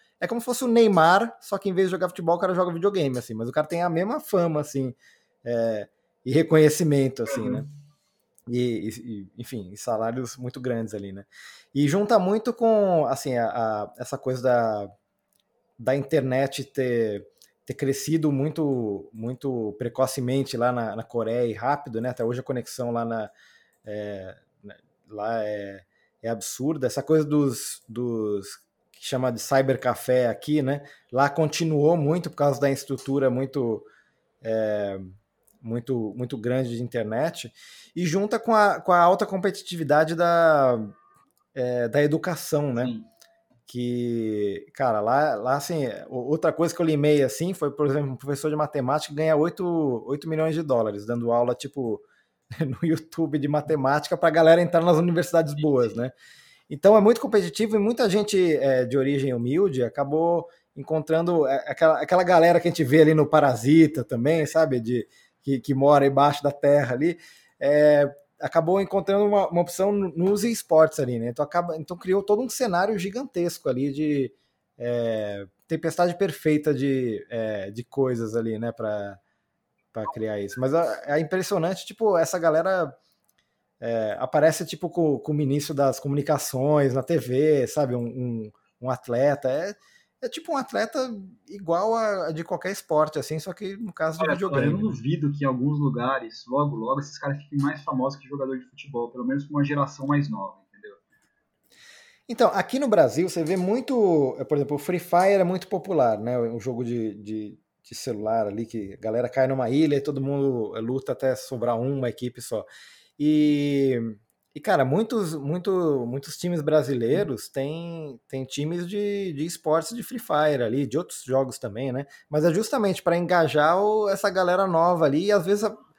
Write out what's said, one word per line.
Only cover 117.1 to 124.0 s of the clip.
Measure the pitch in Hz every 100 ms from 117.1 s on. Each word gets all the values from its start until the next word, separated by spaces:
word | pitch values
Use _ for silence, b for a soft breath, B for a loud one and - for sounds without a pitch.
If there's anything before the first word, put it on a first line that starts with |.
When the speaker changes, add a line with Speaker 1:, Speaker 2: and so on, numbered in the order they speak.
| 160 196 120 -
Speaker 1:
têm, | - 139 165 170 165 151 123 _
têm | 135
times | 131 - 151 175 175
de, | 202 208 202 190
de | 143
esportes | 160 - - 156 160 233
de |
Free | 196 247
Fire | - 147 151 143
ali, | 117 127
de | 143 135
outros | - -
jogos | - 131 131 117
também, | 120 101 135
né? | 127 143 B B
Mas | 151
é | 165
justamente | 165 220 269 202 185
pra | - 170
engajar | 175 180 156 147 151 180
o, | 208 214